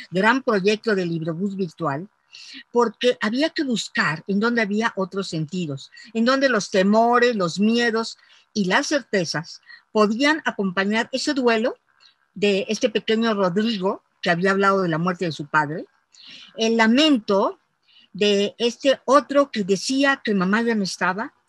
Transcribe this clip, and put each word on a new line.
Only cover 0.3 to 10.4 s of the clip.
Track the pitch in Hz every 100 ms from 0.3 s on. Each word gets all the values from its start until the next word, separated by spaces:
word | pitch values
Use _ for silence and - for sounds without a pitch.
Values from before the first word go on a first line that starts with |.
| 240
proyecto | - 208 190 214 226
del | 196 175
Librobús | 165 160 160 202
virtual, | 196 185 - 160 139 190 _ _ - - 269 -
porque | 240 233 - 247 247
había | 214 247 320
que | -
buscar | 285 214 - - 185 156 -
en | 196
dónde | 226 240
había | 208 208 226 -
otros | 185 196 185
sentidos, | 165 151 185 165 139 - - -
en | 226
dónde | 233 269 269
los | 226 -
temores, | 196 190 220 233 240 240 220
los | 170 170
miedos | 208 233 240 226 226 - _ _ _
y | -
las | 185 220 285
certezas | 294 - 196 165 151 165 - - - _
podían | 214 208 220 285 311